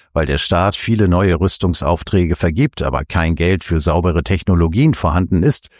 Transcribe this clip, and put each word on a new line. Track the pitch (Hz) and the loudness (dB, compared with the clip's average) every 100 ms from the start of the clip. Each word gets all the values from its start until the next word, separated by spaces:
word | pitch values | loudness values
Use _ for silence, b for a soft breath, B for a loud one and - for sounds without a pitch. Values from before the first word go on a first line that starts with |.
| b | b
weil | - 76 | -4 -2
der | 69 | -2
Staat | - 87 95 - | 0 0 0 -2
viele | - 110 95 | -2 2 2
neue | 87 98 82 | 4 2 2
Rüstungsaufträge | 95 - 90 80 73 87 - 98 87 85 | 0 0 -2 -2 -2 -2 0 0 0 0
vergibt, | 87 82 143 - | -2 0 -2 -2
aber | 69 - 76 | -4 -4 -2
kein | 90 82 | 0 0
Geld | 80 85 92 | 0 0 0
für | - 80 | 0 -2
saubere | 80 82 87 80 | 0 0 0 0
Technologien | - 98 - 87 82 95 156 | 0 -2 0 2 2 2 2
vorhanden | - 87 80 92 87 | 2 0 0 0 0
ist, | 135 - - b | 0 -2 -6 b